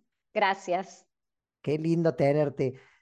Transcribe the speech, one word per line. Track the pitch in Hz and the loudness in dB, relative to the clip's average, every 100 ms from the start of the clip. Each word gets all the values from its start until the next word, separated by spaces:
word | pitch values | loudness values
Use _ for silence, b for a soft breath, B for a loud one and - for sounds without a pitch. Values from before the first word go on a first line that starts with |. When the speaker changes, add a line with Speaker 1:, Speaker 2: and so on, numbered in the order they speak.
| _ _ _ | _ _ _
Speaker 1:
gracias. | 214 196 196 - 175 196 - _ _ _ _ _ _ | -2 0 -2 -4 -6 -6 -16 _ _ _ _ _ _
Speaker 2:
Qué | - 156 | -4 -2
lindo | 160 165 165 - | 0 2 0 2
tenerte. | 139 147 143 - 131 127 B B | 2 2 0 -2 -4 -6 B B